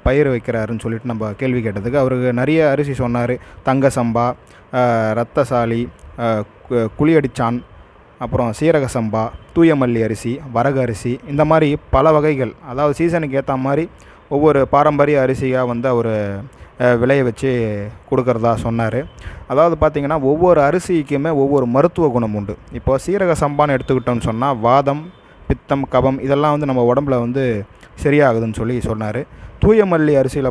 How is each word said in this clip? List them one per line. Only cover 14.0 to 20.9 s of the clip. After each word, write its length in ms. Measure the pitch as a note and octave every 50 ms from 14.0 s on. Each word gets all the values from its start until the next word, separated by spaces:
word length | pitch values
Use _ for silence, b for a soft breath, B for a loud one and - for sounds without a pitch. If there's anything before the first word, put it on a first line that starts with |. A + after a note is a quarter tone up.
| B B B B B B
ஒவ்வொரு 380 | C#3+ C#3+ D3+ D#3 C#3+ C#3 B2+ -
பாரம்பரிய 520 | - C#3+ D3+ D3+ D3 C#3 C#3+ D3 D3 C#3
அரிசியா 460 | C3 C3 C3 B2+ C3+ B2+ B2+ B2+ B2+
வந்து 220 | A#2+ A#2 A#2 A#2+ C3
அவரு, 260 | B2 A#2 A2+ A2+ A2 G#2+ G#2 G2+ G2 G2 C3+ C#3 B B B B B -
அஹ், 160 | B2 B2 A#2+
விளைய 280 | A#2 A#2+ B2+ C#3 C#3 C3
வச்சு 260 | A#2+ G#2+ - C3+ C3+ B2+ A#2+ A2+ G#2+ G#2 G2+ G2+ G#2+ A#2+ - -
கொடுக்கறதா 500 | - C#3 B2+ A#2+ B2+ A#2+ A2+ A2+ A#2 A2+
சொன்னாரு. 440 | G#2+ - A#2 A2+ A#2 A#2 A2 A#2 B2+ D#3+ - - B B B B B B B
அதாவது 280 | C3 C#3+ E3 E3+ E3
பாத்தீங்கன்னா, 460 | D3+ D#3 D#3 D3+ D3 C#3+ C#3+ D#3+ D#3
ஒவ்வொரு 380 | C3+ C3+ D3+ E3 F3+ F3+ E3+ D3+
அரிசிக்குமே 720 | C#3 C#3+ D#3+ F3+ - -